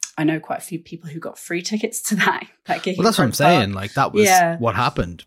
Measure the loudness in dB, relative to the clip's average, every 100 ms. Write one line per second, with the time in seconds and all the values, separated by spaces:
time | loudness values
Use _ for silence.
0 | -6 -2 0 0 -4 -8 -8 -12 -12 -14
1 | -12 -12 -12 -12 -8 -8 -4 -4 -4 -6
2 | -2 0 0 -2 -8 _ -6 -4 -4 0
3 | 2 2 2 2 4 4 2 -2 -4 0
4 | 2 4 6 6 4 2 0 0 0 0
5 | -4 -8